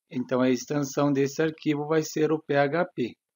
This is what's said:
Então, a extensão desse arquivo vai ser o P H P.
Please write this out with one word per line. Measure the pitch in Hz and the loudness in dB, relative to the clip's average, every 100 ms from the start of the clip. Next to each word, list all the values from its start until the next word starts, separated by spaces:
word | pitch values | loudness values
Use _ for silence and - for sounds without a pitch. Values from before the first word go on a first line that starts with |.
| - | -12
Então, | 123 123 127 | -8 -2 2
a | 127 | 2
extensão | 123 - 147 139 - 143 | 2 0 -2 -2 0 2
desse | 135 139 139 | 2 0 0
arquivo | 160 156 151 147 147 | -2 -2 -2 -2 0
vai | 160 | 0
ser | 156 - 151 | 0 0 0
o | 156 | 0
P | - 143 | 0 2
H | 143 160 175 | 2 0 -2
P. | - 117 - _ | -2 -6 -6 _